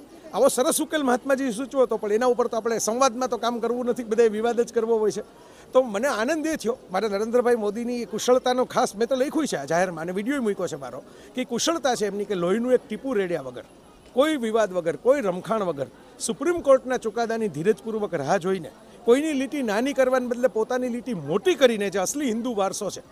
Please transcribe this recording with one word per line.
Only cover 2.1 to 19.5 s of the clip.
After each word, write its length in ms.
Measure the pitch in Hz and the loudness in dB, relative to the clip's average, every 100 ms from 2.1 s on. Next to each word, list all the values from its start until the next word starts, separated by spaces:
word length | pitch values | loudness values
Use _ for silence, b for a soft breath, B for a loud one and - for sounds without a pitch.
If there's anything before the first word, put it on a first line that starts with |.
એના 120 | 214 254 | 2 2
ઉપર 220 | 240 233 | 2 0
તો 100 | 226 | -2
આપણે 200 | 220 220 | -2 -2
સંવાદમાં 520 | - 233 269 233 254 | -2 2 2 2 -4
તો 80 | 233 | -2
કામ 220 | 233 240 | -2 -2
કરવું 260 | 220 240 247 | -2 -2 -2
નથી, 180 | 240 | -4
બધે 240 | 226 220 226 | 0 4 4
વિવાદ 340 | 214 233 233 | 4 0 0
જ 120 | 240 | 0
કરવો 240 | 233 226 226 | -2 0 2
હોય 140 | 214 | 2
છે. 100 | 185 - B B B B | -2 -8 B B B B
તો 80 | 254 | 2
મને 260 | 262 202 277 | 2 0 -2
આનંદ 400 | 214 233 330 302 | 0 0 0 -2
એ 80 | 311 | -2
થયો, 220 | 208 247 - | -4 -6 -6
મારે 160 | 185 214 | -4 -2
નરેન્દ્રભાઈ 480 | 196 220 240 233 240 | -2 0 2 2 2
મોદીની 500 | 208 208 240 247 226 | 0 -4 -6 -6 -6
કુશળતાનો 600 | 214 - 254 247 254 247 | -4 2 2 4 0 0
ખાસ 300 | - 247 196 | 0 0 0
મેં 120 | 233 | -2
તો 80 | 262 | 0
લખ્યું 320 | 277 302 294 | 0 0 -2
છે 80 | 165 | -4
આ 100 | 139 | -2
જાહેરમાં 360 | 165 190 165 | 0 0 -2
અને 100 | 170 | -6
વીડિયો 300 | 185 214 285 | -4 -2 -2
મૂક્યો 260 | 220 196 170 | -2 -2 -4
છે 80 | 151 | -6
મારો, 280 | 131 127 - B B - | -10 -12 -16 B B -8
કે 80 | |
કુશળતા 520 | 254 233 - 339 269 220 | -4 -2 -2 0 0 0
છે 100 | 208 | -2
એમની 200 | 202 202 | -4 -4
કે 100 | 196 | -2
લોહીનું 380 | 175 233 247 | 0 0 2
એક 60 | 247 - | 2 0
ટીપું 280 | 214 269 226 | -8 -2 -2
રેડ્યા 260 | 185 165 | -2 -4
વગર, 220 | 131 120 - - - - - | -8 -12 -16 -20 -20 -20 -2
કોઈ 220 | 240 302 302 | 2 2 2
વિવાદ 360 | 226 220 214 | 0 2 2
વગર, 240 | 180 165 143 | 0 -2 2
કોઈ 260 | 226 285 | 4 4
રમખાણ 420 | 196 180 170 220 | 2 -4 -2 -2
વગર, 240 | 185 143 139 B B - | -2 -4 -8 B B -8
સુપ્રીમ 400 | - 214 302 349 | -6 -2 0 2
કોર્ટના 380 | 269 269 247 247 | 4 4 4 -4
ચુકાદાની 500 | 220 220 226 226 214 | -2 -4 -2 -2 -2
ધીરજપૂર્વક 680 | 143 170 214 226 220 202 | 0 0 0 -4 -4 -4
રાહ 240 | 160 139 190 | -2 0 0
જોઈને, 340 | 175 190 143 - B B | 0 -4 -6 -18 B B
કોઈની 300 | - 262 320 | 4 4 4
લીટી 300 | 277 269 | -2 -2